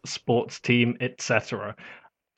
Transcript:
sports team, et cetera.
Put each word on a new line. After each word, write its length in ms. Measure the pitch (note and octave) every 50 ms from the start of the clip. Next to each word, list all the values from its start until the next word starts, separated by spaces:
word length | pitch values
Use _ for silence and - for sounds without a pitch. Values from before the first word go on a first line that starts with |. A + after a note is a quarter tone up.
| -
sports 540 | - - - - - A#2 A#2 A2 - - -
team, 360 | - - A#2+ A#2+ A#2 A#2+ - -
et 180 | B2 B2 - -
cetera. 560 | - - A#2 A2+ - - B2 G2+ G#2 G#2 - - - - - - _ - _ _ _ _ _